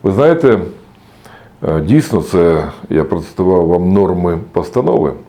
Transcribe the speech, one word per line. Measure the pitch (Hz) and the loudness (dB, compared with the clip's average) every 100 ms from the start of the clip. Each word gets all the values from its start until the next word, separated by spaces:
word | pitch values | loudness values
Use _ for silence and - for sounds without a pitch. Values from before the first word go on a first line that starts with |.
Ви | 107 | -2
знаєте, | 95 151 165 135 104 - - - _ _ _ - - - _ - | 2 2 4 2 2 -2 -14 -20 _ _ _ -20 -20 -20 _ -4
е, | 80 | -2
дійсно, | 76 143 - 107 | 2 2 2 -4
це | - 92 85 80 76 - - | 0 2 2 2 -4 -12 -4
я | 78 | -2
процитував | 76 85 80 - 92 92 82 | -2 -4 -6 -2 0 2 2
вам | 87 90 | 0 2
норми | 98 95 90 87 82 - | 2 2 0 -2 -4 -6
постанови. | - 78 123 143 117 71 - | -6 -4 -2 0 0 -2 -6